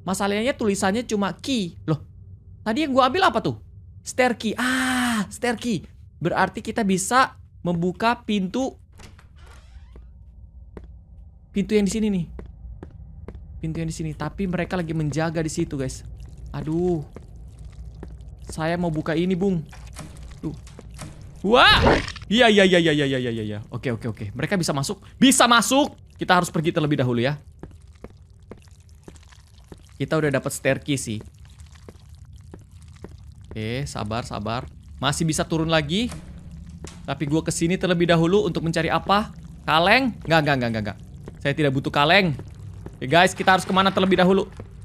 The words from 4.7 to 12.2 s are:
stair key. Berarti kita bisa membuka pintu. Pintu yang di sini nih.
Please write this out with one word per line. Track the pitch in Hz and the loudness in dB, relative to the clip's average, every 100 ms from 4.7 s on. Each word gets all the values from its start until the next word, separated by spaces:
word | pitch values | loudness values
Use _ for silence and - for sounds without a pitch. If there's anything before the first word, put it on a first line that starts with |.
| 262 262 254 247 226 185 | -2 0 0 0 0 -2
stair | - 240 233 | -4 -4 -2
key. | 247 185 - - - - | -2 -4 -6 -18 -20 -6
Berarti | 165 143 185 233 | -2 0 0 -2
kita | 220 220 | -6 -2
bisa | 202 185 - 247 262 - - - | 2 0 2 2 2 -2 -20 -8
membuka | 175 170 180 175 226 233 | -4 -2 -2 0 0 0
pintu. | - 208 185 240 269 - - - - - - - - - - - - - - - - - - - - - - - - - - - - | -2 -2 -2 -2 -4 -6 -18 -20 -20 -20 -20 -20 -20 -20 -20 -20 -20 -20 -20 -20 -20 -20 -20 -20 -20 -20 -20 -20 -20 -20 -20 -20 -6
Pintu | 202 190 214 | -4 0 2
yang | |
di | 196 | 2
sini | 220 214 | 0 0
nih. | 190 | -2